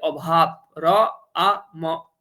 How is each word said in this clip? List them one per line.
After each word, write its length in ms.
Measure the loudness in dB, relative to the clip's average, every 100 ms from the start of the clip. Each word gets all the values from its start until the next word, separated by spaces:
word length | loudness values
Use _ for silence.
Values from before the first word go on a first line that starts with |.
অভাব, 800 | -8 -6 0 2 2 -2 _ -4
র, 60 | 0 2 2 -2 _
আ, 280 | -2 0 0 -6 -10
ম, 280 | -8 -8 -10 _